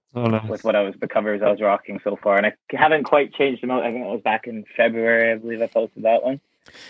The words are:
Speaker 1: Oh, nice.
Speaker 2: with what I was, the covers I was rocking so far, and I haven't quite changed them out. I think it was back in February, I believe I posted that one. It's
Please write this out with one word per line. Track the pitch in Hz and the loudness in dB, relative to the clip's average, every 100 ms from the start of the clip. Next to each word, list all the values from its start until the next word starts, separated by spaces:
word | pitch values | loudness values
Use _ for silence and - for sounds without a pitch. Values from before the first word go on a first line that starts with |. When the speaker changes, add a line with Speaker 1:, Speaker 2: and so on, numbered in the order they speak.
| _ 123 | _ -4
Speaker 1:
Oh, | 117 | 0
nice. | 110 110 | 0 -2
Speaker 2:
with | 107 | -4
what | 113 104 | 0 0
I | |
was, | 101 - | 0 -4
the | 110 | -4
covers | 113 104 101 | -2 -2 0
I | 104 | 0
was | 101 | 2
rocking | 104 101 - 98 | 0 0 -4 -8
so | 104 101 | -6 -4
far, | 107 101 | 0 2
and | 104 | 2
I | - - | -4 -10
haven't | 139 151 156 | 0 2 2
quite | 127 147 143 - | 2 2 2 0
changed | 139 120 | -2 0
them | 123 | -2
out. | 127 | -2
I | 120 | -2
think | 120 98 | -4 -6
it | |
was | 107 | -4
back | 110 110 123 | -2 -4 -4
in | 113 104 - | -12 -10 0
February, | 117 113 113 117 117 | 0 2 2 4 2
I | 110 | 0
believe | 113 113 | -6 -6
I | 113 | -2
posted | 113 113 - | -2 -2 -2
that | 110 113 | 2 2
one. | 127 139 - _ - | 0 -4 -10 _ -20
It's | - | -20